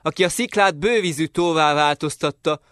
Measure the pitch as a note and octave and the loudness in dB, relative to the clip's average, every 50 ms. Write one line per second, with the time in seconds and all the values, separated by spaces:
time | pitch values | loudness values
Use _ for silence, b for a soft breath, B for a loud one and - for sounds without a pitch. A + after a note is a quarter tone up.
0 | b D#3 - - F#3 F3 - - A#3+ A3+ - G#3 G3+ G3 E3+ D3 D3+ A3 A#3+ A3+ | b -8 -2 0 -2 0 0 -2 -4 -2 0 2 2 2 0 0 -2 0 0 2
1 | F#3+ F3+ D#3 C3+ D#3+ D3+ - - F3 F3 E3 D#3 D#3 D3 D3 D3 D3+ D3 D3 C#3+ | 0 0 -2 -2 -4 -4 -2 -2 0 0 2 2 2 2 4 2 2 2 0 -2
2 | - D3+ - - - D3+ C#3+ - _ D#3+ D3+ C#3+ - _ | -4 -6 -6 -4 -4 -6 -6 -4 _ -4 -4 -4 -6 _